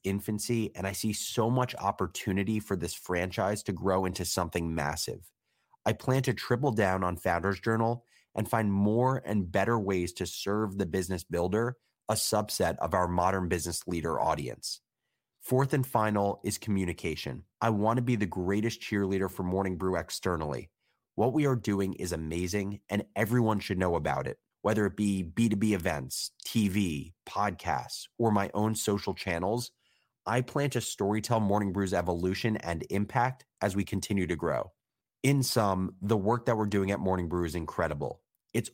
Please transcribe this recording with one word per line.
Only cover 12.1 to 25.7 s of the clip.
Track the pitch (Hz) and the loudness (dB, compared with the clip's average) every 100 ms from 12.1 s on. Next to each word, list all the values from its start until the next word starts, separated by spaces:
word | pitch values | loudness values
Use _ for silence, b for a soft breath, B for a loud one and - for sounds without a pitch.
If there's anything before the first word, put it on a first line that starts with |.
subset | 110 - 107 107 - 85 - | -2 2 0 0 0 0 0
of | 92 | 0
our | 95 90 | 2 2
modern | 87 90 95 87 | 2 2 2 0
business | 87 85 82 87 | -2 -2 -6 -4
leader | 85 82 62 | -2 -2 0
audience. | 80 76 62 53 - - _ _ _ _ _ _ | 0 0 -4 -10 -10 -12 _ _ _ _ _ _
Fourth | - 127 139 | 0 2 2
and | 143 123 | 0 2
final | 113 107 104 101 - | 2 4 4 2 0
is | 104 - | -4 -4
communication. | 113 98 90 82 80 76 71 64 - - | -2 0 0 -2 -4 -4 -6 -10 -14 -2
I | 117 | 0
want | 104 107 123 | 2 2 2
to | |
be | 120 113 | 2 0
the | 95 | 0
greatest | 92 90 104 113 - | -2 0 0 -2 -4
cheerleader | - 101 95 95 95 | -2 0 2 0 -2
for | - | -2
Morning | 90 95 95 90 | -2 0 0 0
Brew | 92 87 | 0 -2
externally. | 80 - 92 82 76 64 - _ _ _ _ - | -4 -4 -2 0 -2 -6 -8 _ _ _ _ 0
What | 120 | 2
we | 151 143 | 2 2
are | 120 | 2
doing | 107 101 95 - | 0 0 0 -4
is | 90 | -4
amazing, | 82 80 85 90 101 98 104 - | -4 -4 -2 -2 -2 -4 -8 -4
and | 101 - 101 | -4 -2 -2
everyone | 110 123 110 104 | 2 4 4 2
should | - 92 | 0 0
know | 90 85 | 2 2
about | 76 67 67 | 2 0 -2
it, | - _ _ | -8 _ _
whether | 104 107 101 | 0 4 2
it | - | 2
be | 101 95 | 2 2
B | 80 95 113 | -2 2 2
two | 101 | 4
B | 107 | 2